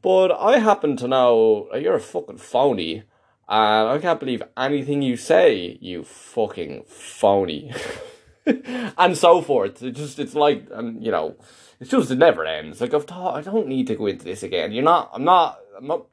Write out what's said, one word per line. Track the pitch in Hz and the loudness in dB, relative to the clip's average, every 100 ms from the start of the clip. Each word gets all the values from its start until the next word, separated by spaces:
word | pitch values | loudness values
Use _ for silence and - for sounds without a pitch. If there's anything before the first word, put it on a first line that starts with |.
But | 185 190 185 | 4 4 4
I | 165 208 262 | 2 4 4
happen | 220 202 151 127 | 4 2 0 -2
to | 123 | 0
know | 131 123 117 110 104 - | 2 4 6 4 2 0
that | 123 | -4
you're | 165 185 | 0 -2
a | |
fucking | - - - - | -2 -10 -10 -18
phony, | - 117 139 107 80 82 - _ _ _ - | -4 0 2 0 -4 -8 -12 _ _ _ -2
and | 107 107 107 110 | 2 4 4 2
I | 143 | 0
can't | 175 165 | 0 -2
believe | 131 120 - - | -2 -6 -8 -6
anything | 131 147 131 143 | -2 -2 -2 -2
you | 139 120 | -2 -4
say, | - 175 175 104 87 - | 2 4 6 2 -6 -12
you | 95 87 | -12 -12
fucking | - - - - 107 98 78 65 - | -12 -20 -12 -4 -4 -4 -10 -10 -16
phony. | - - - 104 98 92 76 - - | -20 -20 0 2 4 0 -6 -10 -12
<laughs> | - - - - _ _ - - - 247 233 - | -12 -12 -16 -20 _ _ -2 -2 -2 -8 -8 0
And | 180 165 | 0 4
so | 175 170 | 4 4
forth. | - 131 98 - | 4 -2 -2 -6
It | 127 | -12
just, | 123 147 - | -10 -12 -10
it's | 135 147 | -8 0
like, | 147 147 - | 0 0 -6
and, | 107 117 113 | -12 -12 -8
you | 110 | -4
know, | 90 78 - _ - _ _ | -4 -4 -10 _ -20 _ _
it's | 120 | -2
just, | 269 135 | 0 0
it | 127 | 4
never | 165 82 80 | 4 4 -4
ends. | 78 78 - | -6 -10 -8
Like, | 123 | -2
I've | 147 147 | -2 -4
thought, | 175 180 143 | -8 -6 -6
I | |
don't | 170 220 139 | -4 -4 -2
need | 131 113 | -4 -4
to | 110 | -2
go | 107 | -4
into | 90 | -6
this | 87 95 | -10 -10
again. | 95 87 82 | -6 -4 -4
You're | 110 | -2
not, | 147 170 110 | 2 0 0
I'm | 104 | -6
not, | 147 185 151 85 101 101 | 2 2 2 -4 -20 -20
I'm | 135 | -8
not | 170 - | -8 -8